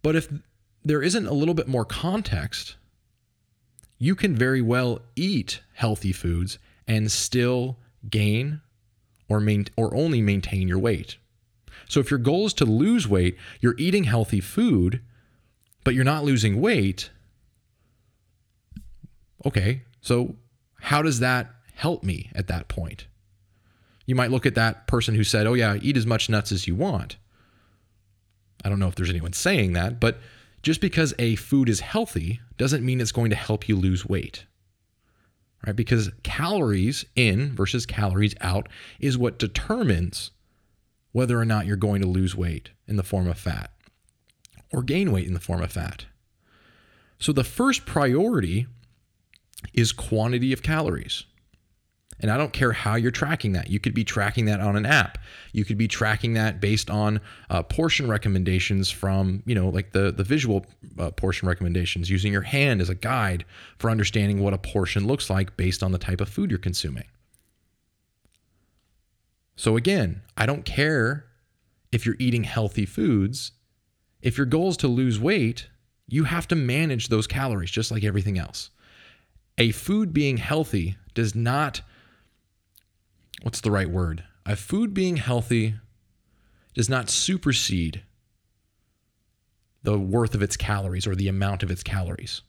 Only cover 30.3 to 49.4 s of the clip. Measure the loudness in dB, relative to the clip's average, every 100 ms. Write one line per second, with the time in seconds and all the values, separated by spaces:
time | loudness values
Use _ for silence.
30.3 | -20 -20 -6 -2 0 0 2 0 2 0
31.3 | 0 2 2 4 2 0 -2 -2 -4 -4
32.3 | -6 -8 -4 0 0 0 0 0 0 0
33.3 | 0 0 -2 2 2 4 0 0 -4 -4
34.3 | -14 -20 _ _ _ _ _ _ _ _
35.3 | _ _ _ -6 -2 2 2 0 -4 -8
36.3 | -4 -2 0 2 2 0 -2 -6 2 4
37.3 | 4 0 -2 -2 -2 -4 -2 0 2 0
38.3 | 0 -2 -2 -2 -12 -20 -6 -2 0 0
39.3 | -2 -4 -4 -2 0 2 2 0 -6 -14
40.3 | _ _ _ _ _ _ _ _ -2 2
41.3 | 2 2 2 0 0 2 2 2 2 0
42.3 | 0 -4 -4 -10 _ -4 -4 -2 0 0
43.3 | -2 -4 -6 -8 -16 _ _ _ _ _
44.3 | _ -20 -20 _ -6 0 0 2 2 0
45.3 | -4 -2 -2 -2 -4 -8 -10 -18 _ _
46.3 | _ _ _ _ _ _ _ _ _ 0
47.3 | 0 0 0 2 2 -2 0 2 2 2
48.3 | 2 0 -2 -4 -10 _ _ _ _ _
49.3 | _